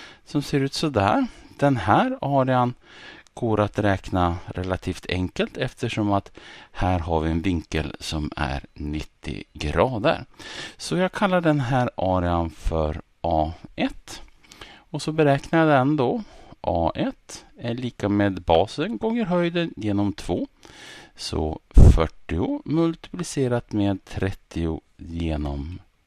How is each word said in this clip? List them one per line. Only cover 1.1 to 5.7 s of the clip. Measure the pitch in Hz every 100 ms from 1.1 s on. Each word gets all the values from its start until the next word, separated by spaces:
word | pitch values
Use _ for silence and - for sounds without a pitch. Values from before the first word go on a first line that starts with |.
| 285 247 - - -
Den | 143 127
här | 95 127 254 262
arean | 139 139 131 127 123 123 - - - - -
går | - 120 107
att | 104 -
räkna | 104 95 - 95 87 90
relativt | - - 92 90 - 90 -
enkelt | 90 90 - 226 -
eftersom | 123